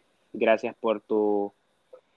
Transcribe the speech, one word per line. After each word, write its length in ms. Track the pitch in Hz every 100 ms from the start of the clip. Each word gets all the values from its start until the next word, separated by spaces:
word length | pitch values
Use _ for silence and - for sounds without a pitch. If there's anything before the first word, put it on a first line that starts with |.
| _ _ _
Gracias 420 | 110 113 110 120
por 260 | - 113 107
tu, 520 | - 110 107 104 101 - _ _ _ - _